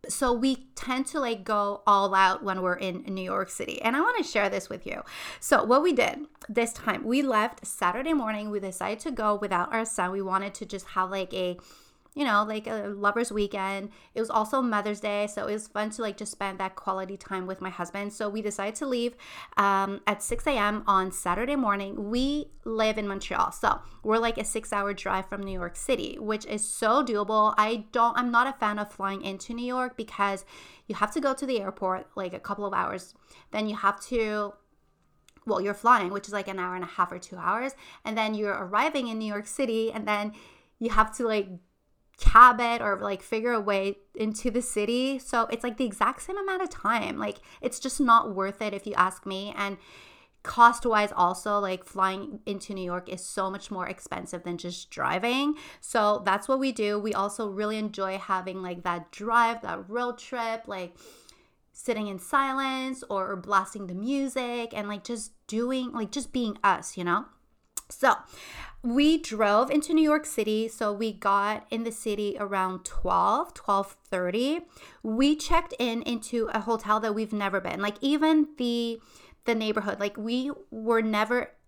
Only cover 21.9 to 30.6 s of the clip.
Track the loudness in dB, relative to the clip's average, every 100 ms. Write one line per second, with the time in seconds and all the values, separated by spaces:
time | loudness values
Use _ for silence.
21.9 | -6 -2 0 0 -2 -6 -12 -6 2 2
22.9 | 2 -2 -4 -4 0 0 0 0 0 -6
23.9 | -8 0 2 2 -2 -4 -4 -2 -2 -2
24.9 | -4 -2 -2 -2 -8 -6 -6 -6 -8 -2
25.9 | -2 -2 -6 -4 -4 -4 -4 -4 0 2
26.9 | 4 2 -2 0 4 4 4 2 0 -4
27.9 | 2 2 2 2 4 2 0 -2 -2 -6
28.9 | -4 -4 -4 -6 -8 -8 -6 -4 -2 -4
29.9 | -6 -10 -2 0 0 -8 -20